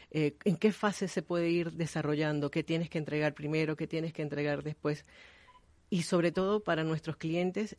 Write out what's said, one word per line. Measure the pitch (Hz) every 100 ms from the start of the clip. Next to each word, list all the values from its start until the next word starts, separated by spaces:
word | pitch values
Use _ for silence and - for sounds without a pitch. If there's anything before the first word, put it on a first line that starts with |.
| -
eh, | 156 147 -
en | 208
qué | 170 214
fase | - 208 - 190
se | -
puede | 160 175 170
ir | 170 170
desarrollando, | 165 160 165 151 151 156 151 143
qué | 165
tienes | 151 165 165
que | 165
entregar | 147 151 151
primero, | 143 147 156 156
qué | 151 160
tienes | 165 165
que | 156
entregar | 151 143 147 143
después. | 147 151 147 151 - - - - - - - - -
Y | 185
sobre | 160 180 170
todo | 170 190 214
para | 208 165
nuestros | 160 160 - 156
clientes, | 160 170 180 180 214